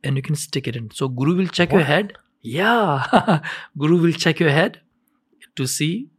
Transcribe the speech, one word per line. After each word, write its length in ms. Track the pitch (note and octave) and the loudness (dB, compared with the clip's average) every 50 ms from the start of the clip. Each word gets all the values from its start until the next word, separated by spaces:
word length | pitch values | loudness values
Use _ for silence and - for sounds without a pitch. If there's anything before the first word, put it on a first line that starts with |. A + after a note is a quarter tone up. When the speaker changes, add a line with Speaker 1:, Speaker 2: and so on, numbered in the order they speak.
Speaker 1:
and 140 | - C3+ C3+ | -2 -2 -4
you 60 | C3+ | -4
can 120 | C3 - D3+ | -2 -4 -4
stick 300 | D3 - - - C#3 - | -6 -6 -6 -6 -6 -6
it 100 | C3+ A#2 | -6 -8
in. 140 | A#2 A2+ A2 | -8 -10 -12
So 160 | - - C#3 C3+ | -6 -6 -4 -4
Guru 280 | B2+ A#2+ C3+ D3 F3+ | -2 0 0 0 2
will 120 | F3+ F#3+ F3 | 0 -2 -2
check 220 | - - F3 E3+ | 0 0 0 4
your 80 | - F#3+ | 4 2
Speaker 2:
What? 80 | D#3 C3 | 4 4
Speaker 1:
head. 260 | D3 F3 G#3 G3 - - _ _ _ _ | 2 0 0 -2 -10 -18 _ _ _ _
Yeah. 1000 | _ A#2 A#2+ D#3 G3 G#3+ A#3+ A#3 G#3+ F3 C#3+ C3+ B2+ - - G3+ - - F3+ D3+ - - - - | _ -8 -4 -2 0 2 2 2 2 2 0 0 0 2 2 2 4 4 0 0 0 -6 -12 -12
<laughs> 200 | - - _ C#3+ | -14 -14 _ -2
Guru 220 | C#3+ D3+ E3+ F3+ | 2 4 4 4
will 120 | E3 E3+ | 4 2
check 260 | D#3+ - - E3+ D#3 - | 0 2 0 0 0 2
your 100 | E3+ D#3 | 2 2
head 300 | C#3 D3+ F3 - - - _ _ _ _ _ _ _ _ _ _ _ _ - _ _ | 4 2 2 0 -2 -12 _ _ _ _ _ _ _ _ _ _ _ _ -20 _ _
to 100 | - C3+ | -8 -6
see 420 | B2+ - - D3 D#3 E3+ A3 C#4 D4 _ | -6 -4 -4 -2 -2 -4 -6 -8 -12 _